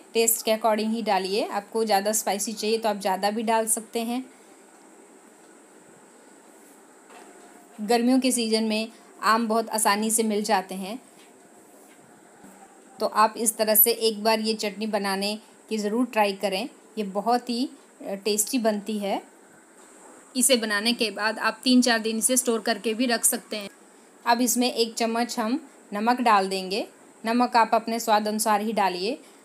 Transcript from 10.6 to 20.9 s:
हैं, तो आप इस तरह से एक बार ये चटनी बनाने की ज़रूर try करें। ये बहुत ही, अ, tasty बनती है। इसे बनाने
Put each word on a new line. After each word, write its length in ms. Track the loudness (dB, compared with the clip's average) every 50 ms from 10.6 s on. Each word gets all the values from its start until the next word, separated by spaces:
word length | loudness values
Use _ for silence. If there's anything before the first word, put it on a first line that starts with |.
| 0 -2 -8
हैं, 260 | -10 -8 -10 -10 -12 -14 -20 -20 -20 -20 -20 -20 -20 -20 -20 -20 -20 -20 -20 -20 -20 -20 -20 -20 -20 -20 -20 -20 -20 -20 -20 -20 -20 -20 -20 -20 -20 -20 -20 -20 -20 -20 -16 -8 -4
तो 60 | -4
आप 280 | 0 2 4 2 2 2
इस 200 | 0 -2 -2 0
तरह 180 | 0 0 2 2
से 160 | 2 4 2
एक 320 | 2 0 0 -2 -2 0 0
बार 160 | 0 0 0
ये 140 | 0 -2 -4
चटनी 340 | -2 -4 -6 -6 -6 -6
बनाने 520 | -4 -4 -2 -2 -2 -2 -2 -4 -4 -6 -8 -12 -20 -20 -18 -10 -8
की 80 | -6
ज़रूर 280 | -4 -2 -2 0 0 -2
try 280 | 0 2 2 2 2 0
करें। 360 | -2 -4 -2 -2 -4 -6 -6 -12 -16 -20 -14 -8
ये 60 | -8 -6
बहुत 460 | -4 -4 -4 0 0 0 0 0 -2
ही, 200 | -4 -4 -4 -6 -6 -14 -20 -20 -20 -14
अ, 120 | -10 -10 -8
tasty 440 | -6 -4 -2 0 0 -2 -2 -2
बनती 400 | 0 0 0 0 -2 -4 -6 -6
है। 400 | -4 -4 -4 -4 -4 -6 -10 -20 -20 -20 -20 -20 -20 -20 -20 -20 -20 -20 -20 -20 -20 -20 -20 -20 -20 -16 -10 -4
इसे 200 | 0 2 2 2
बनाने 380 | 2 2 0 -2 0 0 0